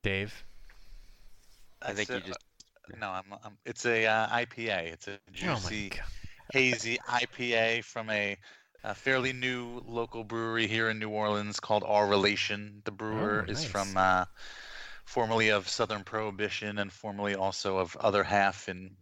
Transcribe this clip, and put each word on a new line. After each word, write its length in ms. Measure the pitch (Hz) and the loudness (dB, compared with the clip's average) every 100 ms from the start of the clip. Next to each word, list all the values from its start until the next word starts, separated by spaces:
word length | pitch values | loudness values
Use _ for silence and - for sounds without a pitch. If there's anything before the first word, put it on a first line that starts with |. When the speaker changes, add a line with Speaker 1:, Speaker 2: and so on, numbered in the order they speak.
Speaker 1:
Dave? 440 | 104 98 104 - - - - - - - - - - - - - - - | 0 -2 -4 -8 -14 -14 -16 -16 -16 -16 -16 -20 -18 -20 -20 -20 -20 -10
Speaker 2:
I 60 | - | -6
think 140 | 101 | -2
Speaker 3:
It's 80 | 104 | -2
Speaker 2:
you 40 | 123 | -2
Speaker 3:
a, 20 | |
Speaker 2:
just 180 | 90 95 _ _ - _ - | -4 -12 _ _ -20 _ -20
Speaker 3:
uh, 40 | 95 | -10
no, 100 | 104 | -6
I'm, 140 | 92 95 104 | -6 -8 -14
I'm, 140 | 110 101 - | -16 -16 -12
it's 220 | 113 123 | -2 2
a, 180 | 113 110 | 4 4
uh, 220 | 110 110 | 4 2
I 160 | 117 120 | 0 -2
P 240 | - 113 | -4 -2
A. 80 | 95 | -2
It's 260 | 82 82 - | -4 -8 -12
a 60 | |
Speaker 1:
Oh 40 | 101 _ | -12 _
my 20 | |
Speaker 3:
juicy, 560 | - 180 127 92 107 101 | -6 -2 -2 -2 -4 -4
Speaker 1:
God. 100 | - - - - - - | -6 -6 -8 -12 -14 -2
Speaker 3:
hazy 460 | 135 131 120 113 120 - | 4 4 2 0 -2 0
I 160 | 123 123 - | 0 0 -4
P 200 | 120 117 | 0 2
A 260 | 113 117 | 4 2
from 300 | 110 117 110 | -2 -8 -2
a, 260 | 104 101 98 - - _ _ | 0 0 -2 -10 -20 _ _
a 100 | 107 | -8
fairly 400 | 101 135 131 127 | -4 0 2 2
new 480 | 127 127 127 120 120 117 | -2 -2 -2 -6 -10 -6
local 360 | 117 117 117 | -4 -4 -6
brewery 440 | 107 113 113 113 110 | -6 -4 -2 2 2
here 240 | 110 113 | 2 2
in 80 | 110 | 0
New 100 | 107 | -4
Orleans 500 | 107 107 104 104 101 | 0 2 2 0 -6
called 220 | - 104 | 2 2
All 260 | - 104 104 | 4 4 6
Relation. 760 | 101 101 101 - 104 104 104 104 | 6 6 2 -2 -4 -6 -10 -10
The 60 | |
brewer 540 | 101 110 107 107 107 90 | -6 -4 -2 0 0 0
Speaker 1:
Oh, 40 | |
Speaker 3:
is 100 | 107 | -4
Speaker 1:
nice. 100 | 156 | -2
Speaker 3:
from, 260 | 101 98 95 | -2 0 4
uh, 280 | 92 92 90 - - - - - - - - | 6 6 2 -6 -16 -14 -14 -14 -12 -14 -6
formerly 440 | - 113 113 110 | 0 2 4 6
of 180 | 104 92 | 4 2
Southern 360 | - 110 104 | 0 0 0
Prohibition 720 | 98 110 107 98 104 - 107 104 | -4 -4 -4 -2 -2 -2 -4 -2
and 160 | 101 | -4
formerly 400 | - 110 101 101 | -6 -8 -4 -2
also 460 | 98 95 95 101 95 | 0 0 0 0 2
of 180 | 90 - | 0 2
Other 260 | 113 101 | 4 4
Half 460 | 92 101 98 95 - | 6 6 4 2 -8
in 220 | 92 95 98 | -10 -10 -18